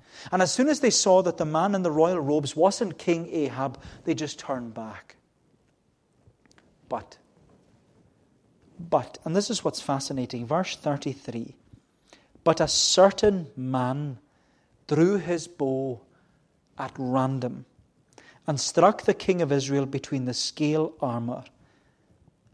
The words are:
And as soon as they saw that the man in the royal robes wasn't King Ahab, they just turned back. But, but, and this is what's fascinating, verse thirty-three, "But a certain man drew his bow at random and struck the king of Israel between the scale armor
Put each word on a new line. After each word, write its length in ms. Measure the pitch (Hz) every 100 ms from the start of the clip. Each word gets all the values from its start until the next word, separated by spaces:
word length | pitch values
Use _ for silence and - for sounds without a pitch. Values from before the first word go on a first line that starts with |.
| - - -
And 100 | 185
as 100 | 180
soon 160 | - 277
as 120 | 294
they 100 | 240
saw 320 | - 196 185
that 160 | 180 165
the 80 | 156
man 300 | 156 196 196
in 80 |
the 80 | 175
royal 280 | 151 165 180
robes 360 | 139 151 139 147
wasn't 420 | 185 - 208 -
King 320 | - 165 170
Ahab, 480 | 165 139 120 135 - - -
they 100 | 170
just 260 | 147 147 -
turned 340 | - 131 120
back. 420 | 113 110 104 - - _ _ _ _ _ _ _ _ _ _ _ _ _ _ _ _ -
But, 280 | 123 - - _ _ _ _ _ _ _ _ _ _ _ _ _ _ _ -
but, 380 | 170 147 117 - 160
and 100 | 185
this 140 | 202
is 120 | 214
what's 200 | 156 -
fascinating, 680 | - 139 - 135 120 120 117
verse 300 | 160 185 -
thirty-three, 760 | 151 139 143 131 - 117 117 - _ - _ _ _ - _ _ 165
"But 160 | 160
a 60 | 156
certain 800 | - - - 196 196 214 190 143 131
man 600 | 127 131 123 143 147 123 _ _ _ _ _ _ -
drew 300 | 151 175 202
his 320 | 160 170 -
bow 500 | - 139 131 135 117 - _ _ _ _ _ _ -
at 160 | 131 -
random 680 | 127 131 131 135 123 131 - _ _ _ _ - - - -
and 100 | 143
struck 440 | - - 185 208
the 120 | -
king 280 | - - 180
of 100 | 151
Israel 340 | 139 135 139 139
between 380 | 139 - 139
the 100 | 127
scale 600 | 120 - - 151 156 160 -
armor 420 | 135 120 117 131 - _ _ _ _ _ _ _ _ _ _